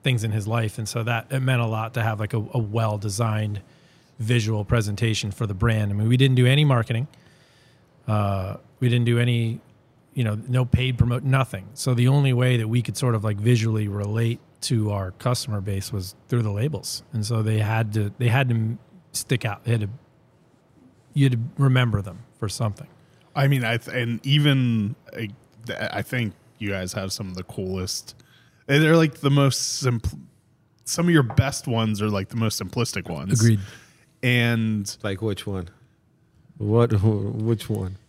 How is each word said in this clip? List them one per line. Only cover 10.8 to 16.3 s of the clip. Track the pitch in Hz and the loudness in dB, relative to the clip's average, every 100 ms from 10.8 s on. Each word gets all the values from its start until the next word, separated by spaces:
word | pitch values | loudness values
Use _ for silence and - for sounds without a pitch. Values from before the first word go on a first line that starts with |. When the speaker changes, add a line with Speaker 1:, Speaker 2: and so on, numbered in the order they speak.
| 127 123 | 2 2
Speaker 1:
promote, | 120 120 | 2 2
nothing. | 139 135 135 98 98 | 2 2 0 -6 -14
So | - - | -6 0
the | 120 123 | 4 4
only | 143 135 | 4 4
way | 123 127 123 | 2 2 2
that | 110 | 2
we | 120 | 0
could | 113 101 | -2 -2
sort | 127 113 | 0 0
of, | |
like, | 107 101 | 0 0
visually | 110 120 113 110 104 | 4 4 4 0 -2
relate | 101 101 110 117 123 _ _ | -4 -2 0 0 -2 _ _
to | - 120 107 | -2 0 0
our | 101 95 | -2 -6
customer | - 123 123 - 104 | -4 -2 -2 -4 -6
base | 95 98 - | -4 -4 -4
was | 101 90 - | -6 -8 -14
through | _ | _